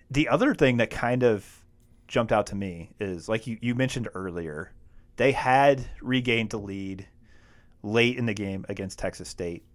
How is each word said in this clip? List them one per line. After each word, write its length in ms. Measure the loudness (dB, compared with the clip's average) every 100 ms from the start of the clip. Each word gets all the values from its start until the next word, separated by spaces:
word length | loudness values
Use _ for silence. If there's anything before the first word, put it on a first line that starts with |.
| -4
the 160 | 0 2
other 260 | 4 2
thing 240 | 4 4 4
that 120 | 2
kind 320 | 0 0 4
of 400 | 4 4 -2 -20 _ _ _ _ -4
jumped 240 | -2 2
out 160 | 2 2
to 80 | -4
me 360 | -6 -8 -14 -8
is, 280 | -6 -6 -4
like 200 | -4 -4
you, 100 | -6
you 120 | -4
mentioned 340 | 0 -2 -2 -8
earlier, 580 | -6 -8 -6 -8 -8 -12 -16 -20 -20 -12 0
they 140 | 2
had 520 | 2 4 6 6 4 -2 -10
regained 500 | -2 0 2 0 0
the 80 | -6
lead 480 | -8 -8 -8 -10 -14 _ -20 -20 _ _ _ _
late 360 | -2 2 2 2
in 80 | -2
the 80 |
game 320 | -2 -4 -6 -8
against 300 | -8 -8 -6
Texas 280 | -8 -8 -12
State. 340 | -8 -8 -8 -14